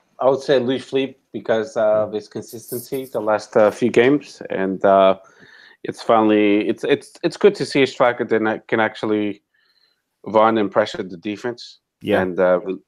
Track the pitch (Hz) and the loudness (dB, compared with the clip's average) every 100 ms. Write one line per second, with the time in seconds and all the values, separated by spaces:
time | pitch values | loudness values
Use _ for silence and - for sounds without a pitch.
0 | _ - 127 135 - 131 120 131 - 135 | _ -2 0 0 0 0 0 -4 -4 -4
1 | 135 - _ 110 110 110 107 120 107 107 | -4 -8 _ -8 -2 -2 -2 -2 0 0
2 | 104 107 - 113 - 113 - 123 - 135 | -2 -6 -10 -12 -14 -16 -12 -12 -8 -10
3 | 131 120 107 107 - 117 104 - 117 - | -8 -6 -2 -2 0 2 2 2 0 4
4 | 123 143 - - - 92 95 92 101 98 | 4 2 -2 -16 -10 -6 -4 0 4 6
5 | 95 95 - _ - - - _ - - | 4 2 -6 _ -20 -20 -20 _ -12 -6
6 | - 113 110 107 104 104 101 113 147 143 | 2 2 4 4 4 2 0 -4 -2 -2
7 | - - 170 - 202 202 135 143 131 - | -4 -8 -6 0 0 2 -2 0 0 2
8 | 123 120 113 110 110 110 - 113 107 - | 0 0 -2 0 0 -4 -4 -2 -2 -2
9 | 113 107 104 98 _ _ _ _ _ _ | -2 -2 -2 -6 _ _ _ _ _ _
10 | _ _ - 107 113 113 101 117 107 - | _ _ -2 2 4 2 0 0 -2 -4
11 | 92 90 104 101 120 90 - - _ _ | -10 -10 -10 -8 -8 -10 -16 -20 _ _
12 | - 98 92 87 90 90 92 92 | -2 0 0 0 2 2 -2 -10